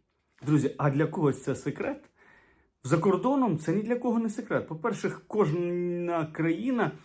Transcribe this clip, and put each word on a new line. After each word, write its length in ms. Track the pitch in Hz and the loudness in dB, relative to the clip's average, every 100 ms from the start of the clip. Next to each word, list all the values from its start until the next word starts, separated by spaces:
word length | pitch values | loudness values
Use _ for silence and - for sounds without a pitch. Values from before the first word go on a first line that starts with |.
| _ _ _ _ 127 | _ _ _ _ 2
Друзі, 280 | 147 269 - | 2 2 0
а 120 | 147 | 0
для 160 | 135 156 | 2 0
когось 360 | 180 147 - | 2 0 0
це 120 | - | -4
секрет? 500 | 131 147 - 202 277 - _ _ - _ _ _ _ | -4 -4 -6 -6 -6 -12 _ _ -20 _ _ _ _
За 140 | 123 165 | 0 2
кордоном 600 | 196 185 254 277 247 151 | 4 4 4 4 2 0
це 140 | - | 0
ні 100 | 190 | -2
для 140 | 220 240 | 0 -2
кого 220 | 247 226 | 0 0
не 120 | 226 | 0
секрет. 380 | 220 - 147 - | -4 -2 -2 -2
По-перше, 440 | 160 240 196 190 - - | -4 -4 -2 -4 -6 -6
кожна 1000 | 208 170 170 175 175 175 175 175 170 156 | 0 2 2 -2 -2 -2 -2 -2 -2 -2
країна 640 | 156 160 165 240 247 165 - | -2 0 0 0 0 0 -2